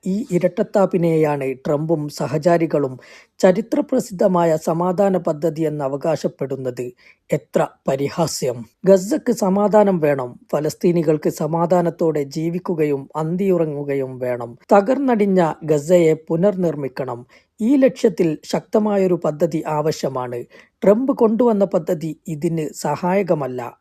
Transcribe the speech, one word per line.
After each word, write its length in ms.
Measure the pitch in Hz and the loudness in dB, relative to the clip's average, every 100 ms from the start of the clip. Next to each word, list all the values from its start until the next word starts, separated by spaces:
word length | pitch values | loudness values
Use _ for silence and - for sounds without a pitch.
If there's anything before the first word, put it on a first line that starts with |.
ഈ 100 | - 196 - | -4 -4 -2
ഇരട്ടത്താപ്പിനെയാണ് 1160 | 180 180 180 214 214 190 190 170 160 156 147 135 | 0 0 0 -2 2 2 2 2 2 2 0 -4
ട്രംപും 480 | 127 - 147 156 165 147 | -6 -2 -2 0 -2 -2
സഹചാരികളും 840 | - 143 151 160 170 165 151 139 127 - - _ _ | -6 -4 0 2 2 2 0 -2 -6 -18 -20 _ _
ചരിത്രപ്രസിദ്ധമായ 1080 | 196 180 - 311 277 262 - 180 202 180 170 156 | 4 4 0 -4 0 -2 -4 -4 0 2 2 0
സമാധാന 600 | - 165 180 180 202 185 | -2 -2 -2 0 2 0
പദ്ധതി 460 | 175 156 165 151 | -2 -2 -4 -2
എന്ന് 200 | 160 151 | -4 -2
അവകാശപ്പെടുന്നത്. 1000 | 139 139 165 151 - - 139 135 131 120 123 - _ _ _ | -4 -4 -2 -2 -4 -6 -8 -6 -8 -8 -10 -12 _ _ _
എത്ര 300 | - _ - 156 _ | -6 _ -2 -2 _
പരിഹാസ്യം! 760 | - 135 139 - 160 - 139 120 110 _ | -6 -4 -4 -2 -4 -2 -4 -6 -10 _
ഗസക്ക് 480 | 185 196 185 294 - | 4 4 4 -4 -2
സമാധാനം 640 | 226 202 190 208 214 202 185 | -2 0 2 4 4 4 2
വേണം, 280 | 151 139 123 - _ | 0 0 -4 -12 _
ഫലസ്തീനികൾക്ക് 840 | 156 151 - 180 175 160 156 170 | -4 -4 -2 0 2 2 0 0
സമാധാനത്തോടെ 880 | 156 156 165 170 180 170 165 165 156 139 | -4 -4 -2 2 2 0 0 -2 0 -4
ജീവിക്കുകയും 760 | 160 165 170 180 170 151 139 139 151 | -4 -4 -4 -6 -2 0 0 -4 -6
അന്തിയുറങ്ങുകയും 960 | 160 180 196 175 160 143 143 139 131 131 | -4 -2 0 2 0 -4 -4 -4 -4 -6
വേണം. 340 | 127 123 117 120 _ | -4 -4 -6 -14 _
തകർന്നടിഞ്ഞ 760 | 208 202 262 277 233 202 190 160 - | 4 4 0 0 2 2 2 2 -2
ഗസയെ 520 | 160 151 143 180 160 156 | -2 -2 4 4 4 2
പുനർനിർമ്മിക്കണം. 1000 | - 165 190 190 175 151 139 - 135 120 123 _ _ _ | -2 0 0 0 -4 -4 -8 -8 -8 -8 -12 _ _ _
ഈ 120 | 214 277 | 0 4
ലക്ഷ്യത്തിൽ 540 | 262 - 233 170 175 156 | 4 2 0 2 0 0
ശക്തമായൊരു 720 | - - - 220 214 202 190 175 | -6 -8 -2 0 0 2 2 0
പദ്ധതി 400 | 170 151 170 156 156 | -2 0 -2 -2 -4
ആവശ്യമാണ്. 720 | 151 156 147 143 131 123 120 120 - - _ | -2 -2 -2 -4 -4 -6 -8 -10 -18 -20 _
ട്രംപ് 360 | 175 208 269 | 2 4 2
കൊണ്ടുവന്ന 540 | 240 226 220 240 214 196 | 2 2 4 2 2 2
പദ്ധതി 460 | 190 160 175 156 151 - | 0 -2 -4 -4 -10 -10
ഇതിന് 400 | 156 170 165 151 | -4 -4 -2 -6
സഹായകമല്ല. 880 | - 160 147 180 190 185 165 135 127 120 - | -6 -6 -4 0 0 0 0 -2 -8 -10 -14